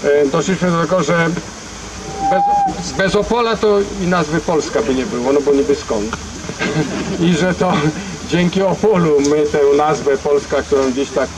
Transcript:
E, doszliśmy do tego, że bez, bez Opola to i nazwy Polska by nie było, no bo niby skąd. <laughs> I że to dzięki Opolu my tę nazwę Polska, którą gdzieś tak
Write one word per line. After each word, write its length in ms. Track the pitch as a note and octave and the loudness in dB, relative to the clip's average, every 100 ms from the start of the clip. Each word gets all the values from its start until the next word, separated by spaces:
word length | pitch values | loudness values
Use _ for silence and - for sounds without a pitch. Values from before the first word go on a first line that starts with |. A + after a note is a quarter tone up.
E, 220 | C#3+ D3 C#3+ | 4 4 4
doszliśmy 460 | E3 D3+ F3 F3+ | 0 0 0 0
do 100 | E3+ | 0
tego, 220 | D#3 F3+ | 0 0
że 260 | F3 F3 E3 F3 - - - - - - - G5+ G5+ | 2 2 2 -2 -8 -14 -16 -14 -14 -12 -12 -4 0
bez, 140 | G5 G5+ G#5 G5 G5 - - | 2 2 2 0 -2 -8 -2
bez 180 | F#3+ F#3+ | 0 0
Opola 420 | G3+ A#3 A3+ G#3+ | 0 0 0 0
to 220 | G#3+ G3+ G3+ G3 | 2 2 0 -4
i 40 | F3+ | 0
nazwy 320 | F3+ D3+ D#3+ | 0 0 -2
Polska 420 | - D#3+ - C#3 | 0 0 0 -2
by 140 | - C3 | 0 -2
nie 100 | A#2 | -2
było, 280 | A#2+ B2 | -2 0
no 80 | C#3+ | 0
bo 120 | C#3 | 2
niby 220 | C#3 C#3 C#3 | 2 2 0
skąd. 420 | - A2+ G#2 - - - - - - | -2 -4 -4 -6 -10 -12 -12 -6 -4
<laughs> 560 | D#3 D3 - - F#3+ E3+ | -2 -4 -4 -6 0 2
I 80 | |
że 200 | E3+ F#3 | 2 0
to 200 | F3+ F3+ F3 D3+ D#3 - - A#2+ | 0 0 2 0 -2 -10 -10 -4
dzięki 320 | E3+ F3 F#3 | 0 0 2
Opolu 600 | F#3+ E3 G#3 F#3+ E3 C#3+ | 0 2 2 4 4 4
my 220 | C#3+ D3+ D3 | 4 2 2
tę 80 | D3+ C#3+ C#3+ | 2 4 4
nazwę 400 | D3+ C#3+ C3 C3+ | 2 2 0 0
Polska, 440 | D3+ C#3+ C#3 C#3+ | 2 0 0 -4
którą 300 | C3 C#3+ C3+ | 0 0 2
gdzieś 180 | B2+ C3+ | 0 -2
tak 200 | - C3 | -2 -4